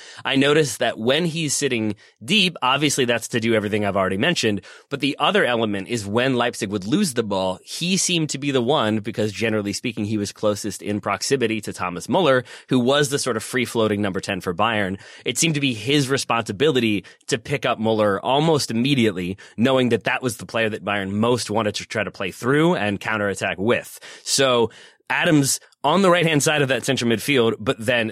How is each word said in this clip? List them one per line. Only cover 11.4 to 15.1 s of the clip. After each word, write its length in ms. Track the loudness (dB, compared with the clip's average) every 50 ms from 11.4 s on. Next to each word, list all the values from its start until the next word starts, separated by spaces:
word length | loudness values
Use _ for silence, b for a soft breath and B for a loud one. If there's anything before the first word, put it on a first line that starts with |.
| 0 0 -2 -4
to 100 | -6 -8
Thomas 380 | -8 -6 -6 -6 -6 -6 -4 0
Muller, 340 | 0 2 4 4 4 2 0 B B B B 0
who 100 | 0 2
was 300 | 2 4 2 2 2 0
the 100 | 0 -2
sort 200 | -2 -2 -2 -4
of 40 |
free-floating 600 | -4 -4 -2 -2 -2 0 0 0 2 2 2 0
number 180 | 0 -2 -2 -4
ten 220 | -4 -4 -6 -4
for 120 | -4 -4 -2
Bayern. 460 | 0 0 0 0 0 0 -2 -4 B B B